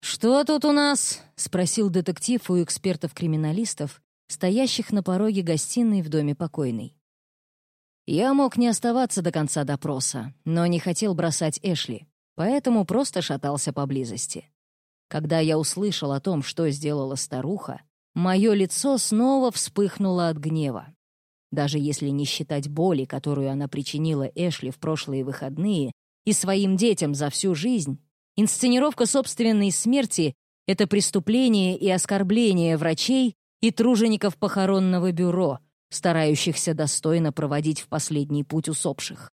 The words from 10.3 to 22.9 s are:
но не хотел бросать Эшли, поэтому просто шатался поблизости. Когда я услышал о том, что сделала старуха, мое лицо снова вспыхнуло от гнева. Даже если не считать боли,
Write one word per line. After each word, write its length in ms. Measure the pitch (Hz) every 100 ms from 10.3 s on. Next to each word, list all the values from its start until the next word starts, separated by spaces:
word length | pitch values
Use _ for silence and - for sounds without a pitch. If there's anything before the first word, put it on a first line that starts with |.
| - -
но 180 | 165
не 140 | 170 175
хотел 360 | 185 165 214
бросать 460 | 170 170 156 160 -
Эшли, 440 | 202 165 - 113 - _ _
поэтому 520 | - 175 277 269 233 180
просто 340 | 202 277 -
шатался 540 | 170 139 143 143 -
поблизости. 760 | 139 139 135 120 110 - - - _ _ _ _ _ _
Когда 300 | 156 156 165
я 200 | 160 156
услышал 540 | 151 - 208 - 147
о 80 | 139
том, 220 | 190 170
что 280 | 135 - 165
сделала 460 | 143 147 147 135 139
старуха, 640 | - 131 127 196 - 135 _ _ _
мое 400 | - 180 190 220
лицо 420 | 208 185 - 285 269
снова 540 | - 214 254 269 254
вспыхнуло 800 | - - - 202 - 196 180 170
от 80 | 156
гнева. 580 | 147 160 147 117 - - _ _ _ _ _
Даже 260 | 147 147 147
если 300 | 147 143 143
не 160 | 139
считать 440 | 143 - 151 147 139
боли, 360 | 147 180